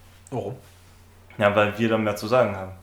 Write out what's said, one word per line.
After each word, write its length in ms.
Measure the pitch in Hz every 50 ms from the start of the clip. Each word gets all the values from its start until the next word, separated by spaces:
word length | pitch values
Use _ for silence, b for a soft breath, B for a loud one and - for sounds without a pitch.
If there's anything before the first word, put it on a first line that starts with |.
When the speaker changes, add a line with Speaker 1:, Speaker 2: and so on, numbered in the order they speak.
| b b b b - -
Speaker 1:
Warum? 240 | 135 113 98 113 131 - b b b b b b b b b b b - - - -
Speaker 2:
Ja, 180 | - 104 101 101
weil 220 | 107 104 101 98
wir 120 | 110 117 110
da 80 | 110
mehr 180 | 110 107 104 101
zu 100 | - 110
sagen 280 | 104 123 127 117 101 98
haben. 140 | 95 95 92 92 -